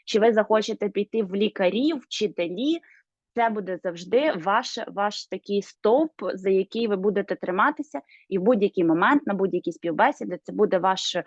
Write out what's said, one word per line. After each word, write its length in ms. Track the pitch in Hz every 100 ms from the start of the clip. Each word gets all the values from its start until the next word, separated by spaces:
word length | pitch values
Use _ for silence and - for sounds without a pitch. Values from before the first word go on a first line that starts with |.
| -
чи 140 | 214
ви 120 | 226
захочете 560 | 214 208 220 214 208 208
піти 340 | 196 202 226
в 120 | 190
лікарі, 580 | 196 208 - 185 202 294
вчителі. 880 | 302 - - 208 - 170 180 277 330 _ _ _ _ _
Це 160 | 233 233
буде 280 | 214 185 180
завжди 500 | 185 170 180 233 302
ваш, 460 | 185 170 214 254 240 -
ваш 400 | 175 208 - -
такий 360 | 196 - 202
стовп, 500 | - - 208 254 320 - 185
за 160 | 185 190
який 360 | 190 196 226 233
ви 100 | 196
будете 400 | 202 196 196 185
триматися, 640 | 180 185 247 302 285 277 - - -
і 100 | 190
в 40 |
будь-який 420 | 190 226 196 -
момент, 420 | 165 165 208 285 -
на 80 |
будь-якій 380 | 196 190 180 180
співбесіді, 640 | 165 170 156 240 285 208 175
це 100 | -
буде 260 | 185 208 190
ваш 380 | 185 190 - 175